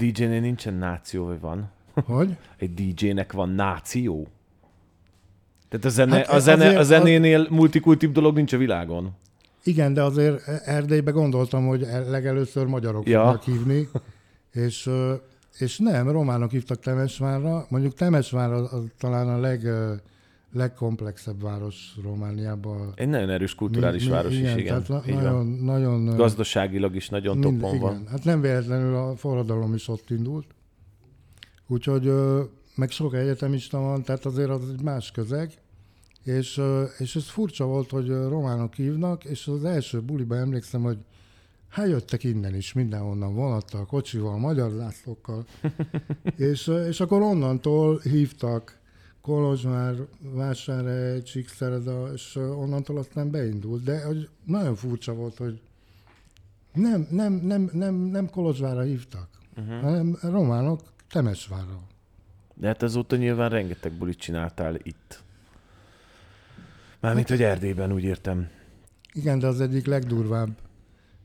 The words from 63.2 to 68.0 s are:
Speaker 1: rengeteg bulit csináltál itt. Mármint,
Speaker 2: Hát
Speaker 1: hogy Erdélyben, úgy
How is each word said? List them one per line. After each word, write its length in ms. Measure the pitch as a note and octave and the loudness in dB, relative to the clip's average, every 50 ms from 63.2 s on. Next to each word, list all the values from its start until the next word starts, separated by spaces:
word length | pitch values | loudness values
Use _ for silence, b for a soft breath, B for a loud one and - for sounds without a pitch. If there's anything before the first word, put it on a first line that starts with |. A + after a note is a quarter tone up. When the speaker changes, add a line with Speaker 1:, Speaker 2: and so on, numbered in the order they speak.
| B2 A#2+ A#2+ A#2 A#2 A#2 | 2 0 0 0 0 0
Speaker 1:
rengeteg 420 | A2 A2+ G2 F2+ E2+ - - E2 E2 | 0 -2 -2 -4 -6 -8 -8 -8 -8
bulit 240 | E2+ F2 F2+ F2 - | -6 -6 -6 -6 -6
csináltál 580 | - - E2+ E2 E2 E2+ - - E2+ D#2+ E2 D#2+ - | -8 -6 -6 -4 -6 -6 -6 -6 -6 -4 -6 -6 -8
itt. 400 | E2 D#2+ - _ - - - - - - - _ b b b b b b b b b b b b b b b b b b b b b b b b b b b b b b b | -12 -16 -16 _ -20 -20 -20 -20 -20 -20 -20 _ b b b b b b b b b b b b b b b b b b b b b b b b b b b b b b b
Mármint, 280 | b A2+ A#2 B2 B2 - | b 0 2 2 2 2
Speaker 2:
Hát 80 | B2+ B2 | 2 2
Speaker 1:
hogy 80 | A#2+ | 4
Erdélyben, 460 | G#2+ F#2+ F2+ F#2+ G2 F#2+ F2 G2 F#2+ | 2 2 0 -2 -2 -2 -2 -2 -2
úgy 120 | G2 F#2+ | -2 -2